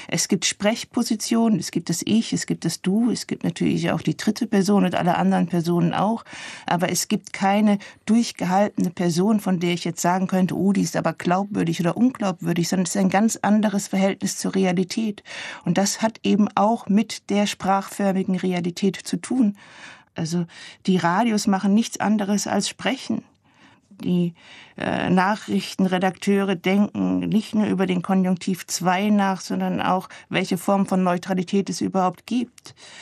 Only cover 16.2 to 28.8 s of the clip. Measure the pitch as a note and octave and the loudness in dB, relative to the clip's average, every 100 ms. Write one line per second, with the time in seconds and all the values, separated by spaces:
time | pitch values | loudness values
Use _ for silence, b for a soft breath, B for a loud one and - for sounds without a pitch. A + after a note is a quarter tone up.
16.2 | - G3+ G#3 - G3+ A3+ - G3 A3+ - | 0 2 4 2 2 0 2 0 2 -6
17.2 | - G3+ G#3 - F3+ G3 G3 - G3+ F#3+ | -2 0 0 -2 0 0 -2 -2 0 0
18.2 | F#3+ F#3 F#3+ F3+ F3 E3+ G3 - - F3+ | 0 0 0 -2 -2 0 -2 -2 -6 -6
19.2 | - B3+ A3 G3+ B B B B B - | -2 2 2 0 B B B B B -6
20.2 | D#3+ F3 E3+ B B B - F#3 E3 F3+ | -4 -2 -4 B B B 0 2 2 2
21.2 | A#3+ G#3+ G#3 F#3+ G3 G3+ A#3 - G3 G#3+ | 2 2 2 2 4 2 2 -2 0 0
22.2 | G3 G3+ - G3+ F#3+ - - C4+ - A3+ | 0 -2 0 -2 -2 -4 -4 -4 -4 -6
23.2 | - _ b b b b _ G3 - F3+ | -6 _ b b b b _ -10 -2 0
24.2 | F3 E3+ B B B - - - - F#3 | 0 -4 B B B -10 -4 -2 2 2
25.2 | F#3 G#3 - G3+ - - F#3+ F#3 F#3 - | 2 0 -2 -4 -4 -2 0 2 0 -2
26.2 | - G3 G3 F3+ F3+ G3+ G#3 G#2 F#2 F#2 | 0 2 2 -2 0 2 2 0 0 0
27.2 | F2+ G3 - G#3+ G#3+ F#3 F#3+ F3+ - F#3+ | 0 0 0 0 0 0 0 -2 0 2
28.2 | F#3 F#3 - F#3 - - | 2 0 -2 -6 -6 -2